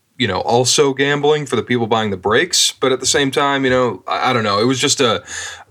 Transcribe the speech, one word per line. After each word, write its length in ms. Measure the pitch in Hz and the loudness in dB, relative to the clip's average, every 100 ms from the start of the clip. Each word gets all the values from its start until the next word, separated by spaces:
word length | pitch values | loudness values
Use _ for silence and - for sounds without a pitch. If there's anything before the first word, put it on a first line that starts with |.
| _ - | _ -4
you 80 | 110 | -2
know, 140 | 90 | -2
also 520 | - 120 127 - 139 | 0 2 2 2 2
gambling 540 | 131 139 147 143 151 143 | 2 0 2 2 0 0
for 80 | 113 | 0
the 60 | |
people 240 | 104 120 110 | 0 -2 0
buying 240 | 113 107 | 0 0
the 60 | 90 | -4
breaks. 540 | 98 123 180 - - | 0 0 2 0 -2
But 180 | - 131 | 0 0
at 60 | 127 | 0
the 60 | 127 | 0
same 240 | 151 139 | 0 0
time, 340 | 147 143 139 | 0 0 0
you 60 | 131 | 0
know, 320 | 127 123 - - | 2 0 -4 -6
I, 240 | 95 123 | -2 0
I 20 | |
don't 100 | 123 | 0
know. 140 | 107 101 | 0 0
It 60 | |
was 160 | 123 131 | 0 0
just 200 | 143 - | 0 0
a, 240 | 120 95 - - - - - | 0 0 -6 -12 -12 -14 -6